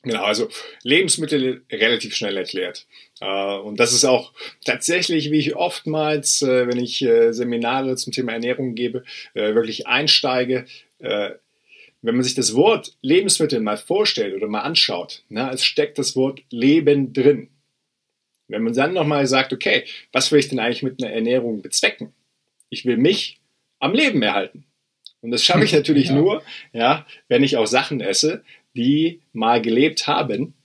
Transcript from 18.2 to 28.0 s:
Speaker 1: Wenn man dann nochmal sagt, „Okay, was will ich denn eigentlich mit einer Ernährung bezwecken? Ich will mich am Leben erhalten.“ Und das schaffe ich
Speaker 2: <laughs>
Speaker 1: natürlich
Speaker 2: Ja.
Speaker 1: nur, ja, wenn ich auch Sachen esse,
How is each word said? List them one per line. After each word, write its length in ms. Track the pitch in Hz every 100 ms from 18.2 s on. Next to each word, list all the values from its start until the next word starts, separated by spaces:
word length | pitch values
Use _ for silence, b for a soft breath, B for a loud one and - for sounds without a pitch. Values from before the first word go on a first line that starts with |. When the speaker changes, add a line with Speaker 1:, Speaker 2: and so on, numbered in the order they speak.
| _ _ _
Speaker 1:
Wenn 160 | 104
man 100 | 113
dann 200 | 117 143
nochmal 340 | 185 151 147 135
sagt, 240 | 131 127
„Okay, 320 | 131 - - B B B
was 180 | 131 -
will 80 | 147
ich 80 | 143
denn 120 | 131
eigentlich 220 | 113 120
mit 220 | 131 131
einer 80 | 117
Ernährung 480 | 107 113 127 117 107
bezwecken? 520 | - - 214 - 113 _ _ _ _ _ -
Ich 160 | 120 127
will 100 | 117
mich 460 | 147 202 - - _ _ _ _
am 140 | 139
Leben 280 | 226 294 165
erhalten.“ 400 | 107 98 92 - _ _ _ _ - _
Und 120 | 117
das 120 | 120
schaffe 220 | - 180 214
ich 80 |
Speaker 2:
<laughs> 0 |
Speaker 1:
natürlich 340 | 151 147 143 131
Speaker 2:
Ja. 60 | 139
Speaker 1:
nur, 260 | 175 214 B B B
ja, 340 | 117 117 151 - B _
wenn 160 | 123
ich 140 | 135 131
auch 100 | 107
Sachen 320 | 123 -
esse, 440 | 135